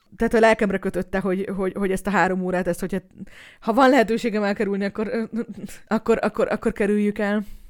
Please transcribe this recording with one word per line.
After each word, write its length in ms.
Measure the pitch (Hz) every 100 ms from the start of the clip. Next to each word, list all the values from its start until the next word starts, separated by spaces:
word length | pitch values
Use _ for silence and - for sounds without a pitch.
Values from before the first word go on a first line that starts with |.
| _ -
Tehát 180 | 226
a 60 | 226
lelkemre 380 | 226 220 208 196
kötötte, 400 | 190 180 185 190
hogy, 300 | 196 185 196 190
hogy, 160 | 190 202
hogy 140 | 202
ezt 160 | 190 196
a 40 |
három 320 | 190 175 185
órát, 240 | 180 180 180
ezt, 140 | 175
hogyha, 180 | 185 190 - - - - - -
ha 120 | -
van 180 | 220 262
lehetőségem 520 | 269 220 226 240 208
elkerülni, 420 | 202 202 196 196
akkor, 440 | 202 - 208 226 220 226 233 - 208 - -
akkor, 320 | 220 - 226
akkor, 260 | - - 202
akkor 220 | 214 233
kerüljük 460 | - 202 208 208 208
el. 260 | 208 208 202 - -